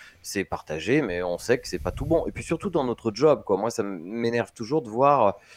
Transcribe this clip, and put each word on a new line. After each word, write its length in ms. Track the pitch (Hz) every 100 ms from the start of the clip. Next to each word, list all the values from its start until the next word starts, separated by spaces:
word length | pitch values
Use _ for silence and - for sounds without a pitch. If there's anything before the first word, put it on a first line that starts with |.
| - _
c'est 240 | - 101 90
partagé, 560 | 85 - 78 87 151
mais 220 | 117 87
on 140 | 90 87
sait 200 | - 127
que 100 | -
c'est 120 | 90
pas 120 | 90
tout 140 | - 139
bon. » 200 | 165 -
Et 40 |
puis 120 | -
surtout 260 | - 165 202
dans 160 | 170 127
notre 260 | 113 113
job, 300 | 104 151 123 -
quoi. 120 | 95
Moi, 120 | 113
ça 140 | 113
m'énerve 680 | 101 92 85 113 117 120 104
toujours 280 | - 110 156
de 80 | 120
voir, 460 | 110 139 143 104 - -